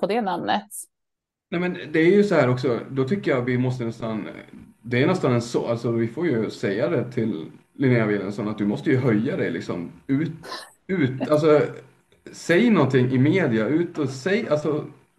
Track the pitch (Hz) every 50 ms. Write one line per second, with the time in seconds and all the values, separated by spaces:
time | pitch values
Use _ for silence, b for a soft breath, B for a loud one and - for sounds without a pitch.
0 | - 180 202 247 220 185 180 165 156 202 208 208 208 - - - - - _ _
1 | _ _ _ _ _ _ _ _ _ _ 180 170 180 180 175 - - 151 156 160
2 | 160 175 196 208 202 202 175 151 135 123 127 127 - 131 117 107 - - 135 135
3 | 135 131 202 202 - 170 143 127 120 127 127 123 127 127 127 127 117 113 113 -
4 | 120 113 110 104 85 78 - - - - - - - - _ _ - 120 120 120
5 | 139 175 185 180 - 139 123 120 117 - - - - - 117 110 - 123 117 113
6 | 117 110 - 151 175 165 123 110 104 92 - - - 104 95 107 139 175 170 127
7 | 110 - - 120 110 110 92 80 80 80 - - _ _ _ - 139 131 123 113
8 | 110 104 104 101 95 98 101 - 101 107 110 - 104 101 104 - - 165 131 127
9 | - 123 110 104 113 139 175 160 110 92 87 82 - - 90 87 85 85 - -
10 | _ - 135 139 165 165 156 - B B B B B B B _ _ - 190 180
11 | 139 123 127 - - 139 151 151 160 156 151 143 - - - - - - _ _
12 | _ _ _ _ _ - - - - - 165 180 233 247 214 170 135 123 131 131
13 | 123 127 131 123 131 151 175 190 170 131 113 110 107 117 147 160 170 - - 160
14 | 147 127 - - - 185 196 226 226 - 151 143 - 160 143 143 - - - -
15 | _ _ _